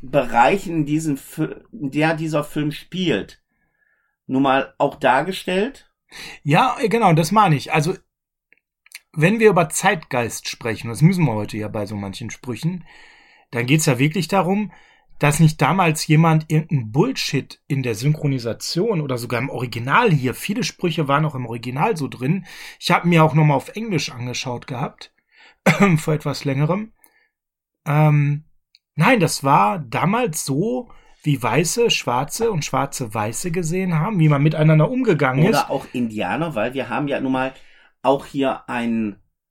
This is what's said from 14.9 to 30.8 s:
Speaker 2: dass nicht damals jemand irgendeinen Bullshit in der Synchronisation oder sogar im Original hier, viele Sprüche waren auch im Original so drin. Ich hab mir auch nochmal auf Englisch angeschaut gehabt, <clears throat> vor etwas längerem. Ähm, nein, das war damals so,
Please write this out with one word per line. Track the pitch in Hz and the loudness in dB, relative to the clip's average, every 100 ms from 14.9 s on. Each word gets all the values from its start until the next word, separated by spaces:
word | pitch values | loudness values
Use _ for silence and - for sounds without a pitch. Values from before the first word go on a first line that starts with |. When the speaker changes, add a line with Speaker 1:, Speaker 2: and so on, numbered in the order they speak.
| _ _ - | _ _ -2
Speaker 2:
dass | 143 147 | 0 4
nicht | 160 - | 4 4
damals | 135 190 170 156 - | 0 2 0 0 2
jemand | 151 165 160 156 | 4 4 2 0
irgendeinen | 160 175 143 110 | -2 0 -2 -2
Bullshit | 120 233 - - 139 - - - | 0 0 -2 -4 -4 -6 -12 -6
in | 135 | -4
der | 123 | -4
Synchronisation | 107 135 151 147 135 113 104 - 165 226 185 | -2 -2 0 -2 -2 -4 -8 -6 -2 -2 -2
oder | 147 127 | -4 -6
sogar | 117 120 | -4 -4
im | 135 | -4
Original | 131 123 117 120 175 240 | -6 -6 -6 0 2 4
hier, | 151 127 | 2 0
viele | 117 - 208 | -4 -6 -4
Sprüche | 170 - 180 165 143 | -4 -4 -4 -2 0
waren | 139 | 0
auch | 156 | 0
im | 135 120 | -4 -8
Original | 117 123 131 208 175 | -10 -8 -2 -2 -2
so | 131 | -6
drin. | 113 127 190 - - - - | -4 -2 -2 -4 -16 -20 -8
Ich | - | 0
hab | 180 170 | 2 4
mir | 170 | 6
auch | 156 | 6
nochmal | 151 151 139 | 6 4 2
auf | - | -2
Englisch | - 226 165 - | -10 -4 -4 -4
angeschaut | 127 123 123 131 120 - | -8 -10 -8 -8 -8 -8
gehabt, | 123 180 - - _ _ _ - _ | -8 -8 -10 -20 _ _ _ -20 _
<clears throat> | - 156 196 156 | 2 4 4 2
vor | - | 0
etwas | 151 147 135 | -4 -4 -6
längerem. | 143 135 151 185 220 _ _ _ _ _ _ _ _ _ - | -4 0 0 -2 -6 _ _ _ _ _ _ _ _ _ -2
Ähm, | 147 151 147 143 147 - _ _ _ _ | 4 4 4 2 -2 -8 _ _ _ _
nein, | - 180 254 | 0 4 4
das | 156 - | 2 0
war | 139 151 202 202 | 4 4 4 0
damals | 120 117 143 226 247 151 | -4 -2 0 0 -2 -4
so, | - 135 214 247 | -4 -2 -2 -4